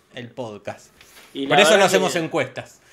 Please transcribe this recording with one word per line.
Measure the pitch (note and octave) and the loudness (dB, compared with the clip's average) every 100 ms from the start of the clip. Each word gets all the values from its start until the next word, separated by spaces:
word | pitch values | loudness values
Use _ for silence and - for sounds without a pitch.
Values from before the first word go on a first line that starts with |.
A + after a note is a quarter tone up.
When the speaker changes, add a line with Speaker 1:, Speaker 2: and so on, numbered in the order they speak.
| _ | _
Speaker 1:
el | C3 A#2+ | -16 -16
podcast. | B2+ A#2 G#2 - - - _ - - - | -12 -12 -12 -14 -16 -20 _ -20 -20 -16
Speaker 2:
Y | C#3 C#3 | -10 0
Speaker 1:
Por | E3 | 4
Speaker 2:
la | |
Speaker 1:
eso | G#3 | 6
Speaker 2:
verdad | G#3 | 4
Speaker 1:
no | F#3+ | 4
hacemos | F#3+ F#3 | 2 0
Speaker 2:
que | F3 | -2
Speaker 1:
encuestas. | D#3+ D#3+ B2 - - _ _ | -4 -4 -4 -8 -16 _ _